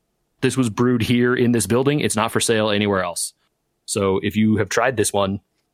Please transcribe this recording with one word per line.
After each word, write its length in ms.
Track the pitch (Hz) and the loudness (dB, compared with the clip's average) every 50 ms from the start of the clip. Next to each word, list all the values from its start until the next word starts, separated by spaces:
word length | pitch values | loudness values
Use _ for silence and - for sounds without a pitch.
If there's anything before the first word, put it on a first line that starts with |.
| _ _ _ _ _ _ _ _ | _ _ _ _ _ _ _ _
this 160 | - 131 123 | -2 -2 0
was 120 | 131 127 113 | 0 -2 -2
brewed 320 | 104 - 120 123 123 120 | 0 0 0 2 2 0
here 320 | 104 101 117 120 123 123 127 | 0 0 0 2 2 0 2
in 200 | 127 120 123 120 | 2 2 2 2
this 120 | 117 98 | 0 0
building. 360 | 92 117 123 135 143 147 151 | 0 0 2 2 2 0 0
It's 160 | - 107 - | -2 -2 0
not 140 | 107 110 113 - | 0 -2 0 0
for 80 | 110 | -2
sale 280 | - - 113 110 107 110 | 0 2 2 2 2 2
anywhere 320 | 101 104 107 101 98 92 | 2 2 2 2 0 0
else. 320 | 90 87 82 - - - - _ _ _ _ _ _ _ _ _ _ | -2 -2 -6 -8 -10 -10 -12 _ _ _ _ _ _ _ _ _ _
So 340 | - - 107 98 98 95 - | -6 -4 0 0 0 0 0
if 140 | - 101 92 | -2 -2 0
you 220 | 107 107 110 107 | 0 2 2 2
have 100 | 107 104 | 0 0
tried 300 | 95 - 120 117 131 117 | -2 0 0 0 0 0
this 160 | 110 98 - - | 0 -2 0 0
one 260 | 101 98 95 98 95 - _ _ _ _ _ | 0 -2 -2 -4 -6 -10 _ _ _ _ _